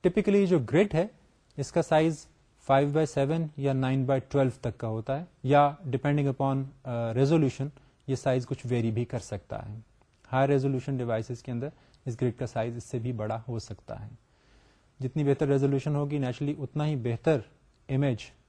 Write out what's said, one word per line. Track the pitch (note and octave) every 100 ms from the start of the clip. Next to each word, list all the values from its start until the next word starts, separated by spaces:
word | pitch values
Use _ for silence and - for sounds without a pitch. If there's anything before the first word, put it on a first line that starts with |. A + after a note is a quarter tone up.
ٹپیکلی | F#3 F3 G#3 G3+ G3
جو | F3
گرڈ | A2+ C3 G3+
ہے | D#3 G3+ - _ _ _ -
اس | C#3
کا | -
سائز | D#3 D#3 D#3+ D#3 - _ _ _ -
فائیو | C3+ C#3+ D3
by |
سیون | D#3 - C#3 E3 D#3+ D3+
یا | C#3
نائن | C3+ C3 C3+ C3
by | C3+ -
ٹویلو | C#3 C3 -
تک | A#2+ -
کا | A2+
ہوتا | A2 A2 C3+
ہے، | F3 _
یا | C3 C#3+ C#3+ D3+ E3+ B2
depending | C#3+ D3 C#3
upon، | C3+ C3+ C3+ C3+ -
آ، | - A#2 A#2
ریزولوشن | A2+ C#3 E3 C#3 - C#3 - _ _ -
یہ | C3
سائز | - C3 B2
کچھ | C3 B2
ویری | A#2+ A2+
بھی | A2
کر | A#2+ B2
سکتا | - G2+ - G#2+ -
ہے۔ | G#2+ A2 _ _ _ _
ہائی | B2+ C#3
ریزولوشن | C#3 C3+ C3 B2 C3+
ڈیوائسز | A#2+ A2+ A2 B2
کے | -
اندر | A#2+ C#3 - _ _
اس | - A#2
گرڈ | B2+ -
کا | B2
سائز | - A#2 A#2+
اس |
سے | - B2
بھی | A#2
بڑا | A#2 G#2+ A2+ A2
ہو | A#2
سکتا | - G#2+ - G#2+
ہے۔ | G#2+ - _ _ _ _ _ _ _ _
جتنی | C3 D#3
بہتر | C#3+ C#3 D3
ریزولوشن | C#3 C#3 C#3 C#3+
ہوگی، | C#3+ C#3+ D3
نیچرلی | C3 B2 C#3+ D3
اتنا | C3+ D#3 D3+
ہی | D3
بہتر | A#2 A2+ - D3+ - _ _ _ _
امیج | C3 C#3+ A#2 - _